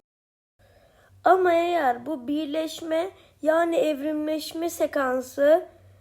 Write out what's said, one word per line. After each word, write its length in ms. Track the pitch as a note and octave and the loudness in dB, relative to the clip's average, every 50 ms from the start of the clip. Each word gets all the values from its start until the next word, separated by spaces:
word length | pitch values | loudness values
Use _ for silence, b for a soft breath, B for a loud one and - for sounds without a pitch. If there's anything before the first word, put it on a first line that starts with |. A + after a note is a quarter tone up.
| _ _ _ _ _ _ _ _ _ _ _ b b b b b b b b b b b b b - | _ _ _ _ _ _ _ _ _ _ _ b b b b b b b b b b b b b 4
Ama 300 | D#4 F4+ F#4 F#4 F4+ E4+ | 4 4 6 4 4 2
eğer 520 | E4+ E4+ F4 F4 E4+ D4 B3+ A#3+ A#3+ A#3+ | 2 2 0 0 0 2 0 0 -2 -4
bu 220 | C4+ D#4+ C4+ A#3+ A#3+ | -8 -8 -8 -6 -6
birleşme, 840 | C#4+ D4+ D#4 C#4+ C#4+ D#4+ D#4+ D#4 - - E4+ E4 D#4+ D#4+ E4+ G4 b b b b b b | -6 -4 -4 -4 -4 -4 -6 -6 -8 -10 -8 -4 -2 -2 -2 -4 b b b b b b
yani 340 | - D4+ D#4+ E4 E4+ E4+ E4 | 0 2 2 2 2 2 2
evrimleşme 960 | D#4+ C#4 D#4 D4+ C4 C#4 D#4 D#4 D4+ D4+ D4+ D#4 D#4 D4+ - - E4 E4 E4+ | 2 2 0 0 -2 -4 -4 -4 -4 -4 -4 -4 -4 -6 -8 -8 -6 -6 -6
sekansı 1000 | E4 - E4+ D4 - D4 C#4 B3+ B3+ C4 B3+ B3+ - - C#4 D4 D#4 F4+ F4+ b b b b b b b | -4 -2 -4 -2 -2 -2 -2 0 -2 -2 -4 -6 -2 2 4 6 6 4 4 b b b b b b b